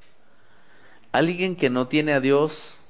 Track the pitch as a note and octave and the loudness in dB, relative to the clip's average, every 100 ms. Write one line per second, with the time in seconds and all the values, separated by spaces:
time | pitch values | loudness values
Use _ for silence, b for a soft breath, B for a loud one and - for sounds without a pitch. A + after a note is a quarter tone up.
0 | - - b b b b b b b b | -20 -20 b b b b b b b b
1 | - B2+ E3 F3+ F#3 F3 C3 B2+ B2+ D3+ | -2 0 0 0 -4 0 0 0 0 0
2 | D3+ C#3+ C3 C#3+ D3+ - - - | 0 0 2 2 2 -4 -14 -18